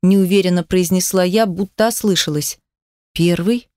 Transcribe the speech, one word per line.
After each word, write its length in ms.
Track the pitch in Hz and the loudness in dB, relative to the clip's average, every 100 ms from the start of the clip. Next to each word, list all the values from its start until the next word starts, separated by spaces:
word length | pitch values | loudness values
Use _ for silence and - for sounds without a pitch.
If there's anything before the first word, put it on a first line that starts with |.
неуверенно 600 | 185 196 185 196 185 180 | 2 2 4 2 2 0
произнесла 580 | 170 190 175 185 - 190 | 0 -2 0 0 0 0
я, 240 | 180 202 226 | 0 0 0
будто 420 | 175 196 - 220 | -2 -8 -2 -2
ослышалась. 720 | 233 214 175 - 147 147 - _ _ _ _ _ | 0 -2 -2 -2 -4 -6 -10 _ _ _ _ _
«Первый?» 560 | - 170 170 175 240 - | -2 0 0 0 -2 -4